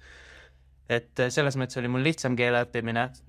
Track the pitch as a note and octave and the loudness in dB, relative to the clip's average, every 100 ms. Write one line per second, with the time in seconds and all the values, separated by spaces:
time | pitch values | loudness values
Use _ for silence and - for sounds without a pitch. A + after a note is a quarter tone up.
0 | - - - - - - _ _ - A#2+ | -20 -20 -20 -20 -20 -20 _ _ -2 -2
1 | - - B2 C#3 C#3+ C3 B2+ C3 A#2+ B2+ | -2 -2 0 2 0 0 -4 -4 -2 0
2 | C3+ D#3+ C3+ B2 B2 A#2+ A#2+ A#2+ A2+ A#2 | 0 0 0 2 2 2 0 -4 -2 -2
3 | B2+ - | -2 -6